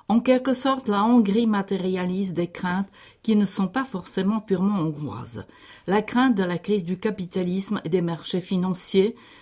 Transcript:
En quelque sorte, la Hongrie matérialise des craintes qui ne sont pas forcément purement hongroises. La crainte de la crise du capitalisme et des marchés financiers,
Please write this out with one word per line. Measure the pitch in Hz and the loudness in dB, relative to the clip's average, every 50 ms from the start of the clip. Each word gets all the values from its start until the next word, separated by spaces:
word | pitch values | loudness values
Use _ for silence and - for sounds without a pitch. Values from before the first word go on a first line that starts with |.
| - | -2
En | - 208 233 | 2 2 2
quelque | 233 254 254 254 254 269 247 | 4 4 4 4 4 0 -2
sorte, | 254 - 269 269 262 - | 0 0 0 0 0 0
la | 214 202 202 214 | -2 0 2 4
Hongrie | 233 247 240 208 196 196 233 233 | 6 6 6 6 4 2 2 2
matérialise | 220 214 196 196 - 196 180 180 185 185 185 180 180 185 190 202 185 | 2 0 0 -2 -2 -4 -2 -2 -2 -2 -2 -2 -2 -2 -2 -4 -4
des | 156 170 170 | -2 -4 -4
craintes | 170 - - 185 180 180 196 196 - _ - - - _ _ - | -4 -6 -6 -6 -4 -2 -2 -4 -6 _ -20 -20 -20 _ _ -2
qui | 220 220 | 0 2
ne | 208 202 | 2 2
sont | 190 - - 190 | 0 0 -2 -4
pas | 180 - 262 262 | -2 -2 -4 -6
forcément | 262 - 180 - - - 190 185 196 220 214 | -4 -8 -10 -10 -6 -4 -2 0 0 0 -2
purement | 208 - 190 175 190 202 208 185 | -2 -2 -2 0 2 0 2 0
hongroises. | 156 160 147 143 147 131 - 123 120 117 117 104 - - - - - - - - - | 0 -2 -4 -4 -8 -8 -8 -10 -12 -12 -12 -14 -14 -14 -18 -20 -20 -20 -20 -14 -4
La | - 117 123 127 | 0 0 0 0
crainte | - - 247 262 269 220 | 0 2 2 4 4 4
de | 196 185 | 2 2
la | 175 175 165 | 0 -2 -4
crise | - 196 208 202 165 | -2 0 -2 0 0
du | 170 185 185 | -4 -6 -2
capitalisme | - 214 196 - 175 175 - 190 180 175 180 190 196 - 208 - - | -2 -4 -4 -4 -8 -6 -4 -4 -2 -2 -2 -4 -4 -4 -6 -4 -2
et | 165 | 0
des | 175 180 170 | 0 0 0
marchés | 170 170 160 - - - 180 | 0 -4 -6 -8 -4 -4 -4
financiers, | 175 - 196 180 180 185 180 - - - - 190 190 226 233 - - - - - | -2 -2 -2 0 0 0 -2 -4 -6 0 2 4 4 4 0 -6 -18 -20 -20 -20